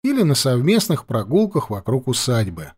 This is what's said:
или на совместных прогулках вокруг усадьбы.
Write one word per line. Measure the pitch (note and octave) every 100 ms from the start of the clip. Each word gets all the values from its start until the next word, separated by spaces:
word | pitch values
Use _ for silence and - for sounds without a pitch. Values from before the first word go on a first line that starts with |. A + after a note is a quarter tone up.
или | C4 C4+
на | E3+
совместных | C3+ C3+ B2 C#3+ A3 - D#3+ -
прогулках | A#2+ G2+ E3+ G#3+ E3 -
вокруг | G2+ - C3+ C3
усадьбы. | A#2+ - A#2+ G2+ E2 D2+